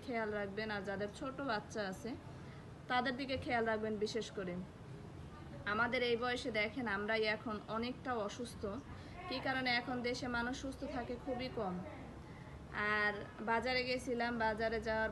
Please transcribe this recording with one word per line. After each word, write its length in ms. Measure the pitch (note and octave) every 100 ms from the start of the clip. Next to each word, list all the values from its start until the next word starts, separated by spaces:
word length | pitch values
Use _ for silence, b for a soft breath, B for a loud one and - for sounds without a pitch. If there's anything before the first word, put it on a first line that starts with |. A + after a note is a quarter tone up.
| -
খেয়াল 240 | A#3 G#3+ G#3
রাখবেন। 280 | G3+ G3 A3 G3+
আর 60 | G3
যাদের 200 | G3 G3+ -
ছোট 180 | C#4 C4 C#4
বাচ্চা 320 | G#3+ G#3 A3+ G3+
আছে 180 | F#3 A3 D4+ - B B B B - -
তাদের 220 | B3 B3 B3+
দিকে 160 | C#4 C4 D#4
খেয়াল 180 | A#3+ A3+
রাখবেন 220 | A3 A3 G#3+
বিশেষ 240 | G#3+ A#3 G#3 -
করে। 160 | F3+ F3+ F#3 - - - - - - - - - -
আমাদের 280 | G#3 A#3+ B3+ B3
এই 80 | A3+
বয়সে 260 | B3 B3 C4+ G#3+
দেখেন 260 | G#3+ C4 A#3 G3
আমরাই 280 | G#3 A3 A3 G#3+
এখন 200 | A3+ G#3 - G#3+
অনেকটা 360 | A#3+ B3+ C#4 A#3+ G3+
অসুস্থ। 360 | - A#3+ - G#3 A3 C#4+ B B B -
কী 120 | C4 C#4+
কারণে? 240 | C4 B3+ A#3+
এখন 180 | B3 B3 A#3+
দেশে 180 | B3+ B3+ A#3+
মানুষ 180 | A#3+ C4+
সুস্থ 180 | C4+ C4+ C4+ C#4
থাকে 180 | A#3 A#3+
খুবই 260 | - A#3+ B3+ B3+
কম। 180 | G3 F3+ F#3+ - - - B B B B - G#3+ G#3
আর 200 | G#3+ G#3 G3+ A3 - A3
বাজারে 320 | A3+ A#3 B3+ B3
গেছিলাম, 420 | B3+ C4+ A#3+ A#3 A#3+ A3
বাজারে 340 | G#3+ A3+ A3+ A3
যাওয়ার 240 | A3 A3